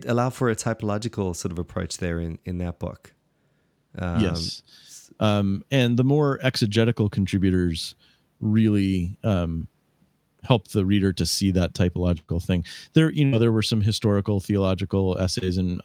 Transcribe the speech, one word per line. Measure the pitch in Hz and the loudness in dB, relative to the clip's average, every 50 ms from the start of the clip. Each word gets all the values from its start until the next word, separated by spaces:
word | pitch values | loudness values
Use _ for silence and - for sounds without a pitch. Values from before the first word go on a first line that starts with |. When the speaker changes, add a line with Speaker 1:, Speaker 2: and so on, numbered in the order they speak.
| - | -2
Speaker 1:
allow | - 117 120 120 131 | -2 0 0 0 -2
for | 123 - 131 120 | -2 -2 0 0
a | 110 | 0
typological | - - 120 110 - 113 104 101 107 113 117 - - 98 92 85 | -2 -2 -4 -4 -4 -4 -4 -4 -4 -4 -6 -4 -4 -4 -4 -4
sort | - - 95 | -6 -8 -8
of | 87 87 | -6 -6
approach | 85 - - 92 90 85 - - | -8 -8 -6 -8 -8 -8 -8 -6
there | 95 87 85 85 | -6 -4 -4 -4
in, | 85 82 82 - - | -4 -6 -8 -10 -10
in | 92 90 90 | -8 -6 -6
that | 90 87 87 - | -6 -6 -6 -8
book? | - - - - _ - _ _ _ _ _ _ _ _ _ _ _ _ _ _ _ _ - 95 | -10 -10 -10 -14 _ -20 _ _ _ _ _ _ _ _ _ _ _ _ _ _ _ _ -12 -8
Um, | 92 87 87 - | -6 -4 0 0
Speaker 2:
Yes. | 107 87 85 85 82 85 - - _ _ - - - - - - - - - - | 0 0 -2 -4 -6 -8 -10 -14 _ _ -20 -20 -20 -20 -20 -20 -20 -16 -6 -2
Um, | 107 107 104 101 101 98 98 98 - - | 0 0 2 2 0 0 -2 -4 -4 -2
and | 139 135 123 120 120 117 | 0 2 2 4 4 4
the | 127 | 4
more | 135 143 151 147 139 135 - | 4 4 4 2 2 0 0
exegetical | - 131 - - 123 104 104 113 113 117 113 - 110 98 | -2 -2 0 0 0 0 2 2 2 2 2 2 0 0
contributors | - 104 98 90 - 98 92 95 90 92 90 87 82 82 - - - _ _ _ _ _ _ _ _ - | 2 0 -2 0 0 2 2 2 2 2 2 0 0 -2 -6 -10 -14 _ _ _ _ _ _ _ _ -4
really, | - 107 107 110 110 107 104 101 98 95 95 92 87 90 104 - - | -2 2 4 4 4 4 4 4 2 2 2 0 -2 -4 -6 -4 -2
um, | 113 98 90 87 82 82 82 78 - _ _ _ _ _ _ _ _ _ _ _ _ _ _ - | 0 0 0 0 -2 -4 -6 -6 -10 _ _ _ _ _ _ _ _ _ _ _ _ _ _ 2
help | - 131 110 - - | 2 2 2 2 -2
the | - 110 95 | -2 0 2
reader | 92 104 101 95 98 90 | 4 4 4 4 2 2
to | - 87 | 0 -2
see | 82 - - 101 98 | -2 0 0 2 2
that | 90 92 87 82 - | 2 2 2 0 0
typological | - 98 90 - 90 87 87 87 80 - - 82 85 | 0 0 0 0 0 0 0 0 0 -2 -4 -4 -4
thing. | - - 92 87 82 - - - - - | -2 0 -2 -2 -2 -4 -12 -20 -8 0
There, | - 160 160 156 | 2 2 2 2
you | - 147 147 | 2 0 0
know, | 139 131 110 | 2 2 2
there | 117 117 | 2 2
were | 113 110 | 2 0
some | 104 - 117 107 | 0 0 0 0
historical, | 101 117 104 - - 107 101 101 98 - 104 98 | 0 0 0 0 0 0 0 0 0 0 -2 -2
theological | - - 104 98 95 95 95 87 98 - - 98 98 92 90 - | 0 0 0 0 2 0 0 -2 -4 -2 -2 0 0 0 0 0
essays, | 92 90 - - 95 92 87 95 | -2 -2 -2 -2 -2 -2 0 0
and, | 92 90 90 92 | 0 -2 -2 -4